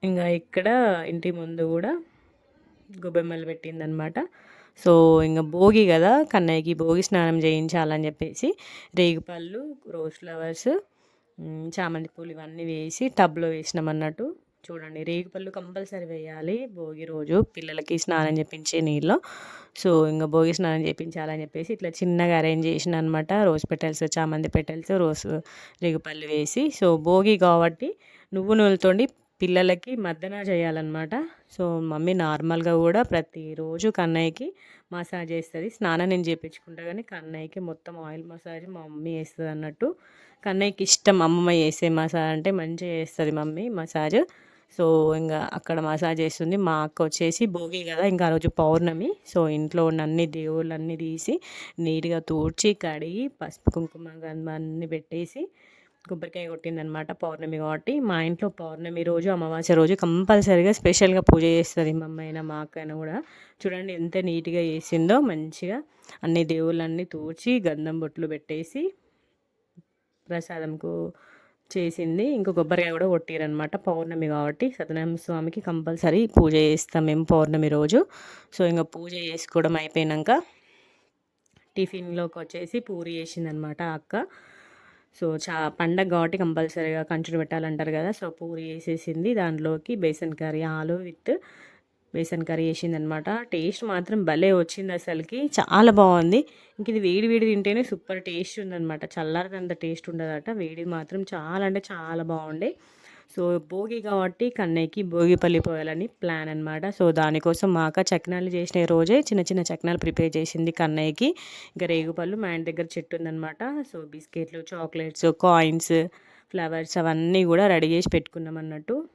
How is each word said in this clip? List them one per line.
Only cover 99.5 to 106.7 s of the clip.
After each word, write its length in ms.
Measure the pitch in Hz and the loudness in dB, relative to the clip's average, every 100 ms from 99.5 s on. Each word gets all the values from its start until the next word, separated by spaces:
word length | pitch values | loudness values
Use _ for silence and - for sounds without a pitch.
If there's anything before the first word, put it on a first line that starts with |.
| 190 | -8
అంత 120 | 180 170 165 | -8 -6 -6
టేస్ట్ 220 | 165 - | -8 -8
ఉండదట. 360 | 165 160 151 151 226 | -8 -6 -6 -6 -6
వేడి 240 | 165 160 170 165 | -6 -8 -8 -6
మాత్రం 260 | 156 190 190 | -6 -8 -8
చాలా 300 | 180 156 185 196 | -8 -6 -2 -2
అంటే 140 | 196 196 | -2 -6
చాలా 340 | 180 160 165 165 160 | -12 -8 -6 -4 -6
బాగుండే. 360 | 156 156 214 359 _ _ - - _ | -6 -6 -6 -8 _ _ -20 -20 _
So, 100 | - 175 175 156 | -4 -2 -2 -4
భోగి 260 | 185 214 233 208 | -8 -6 -6 -2
కాబట్టి 400 | 196 185 185 247 240 | -2 -2 -2 -4 -2
కన్నయ్యకి 440 | 185 165 160 208 190 | -2 0 0 -2 -4
భోగిపల్లి 460 | 170 170 180 175 165 165 | 2 4 6 4 2 0
పోయాలని 400 | 160 156 156 214 _ | -4 -6 -6 -6 _
ప్లాన్ 280 | 180 160 156 | -4 -4 -4
అనమాట. 300 | 156 156 | -6 -6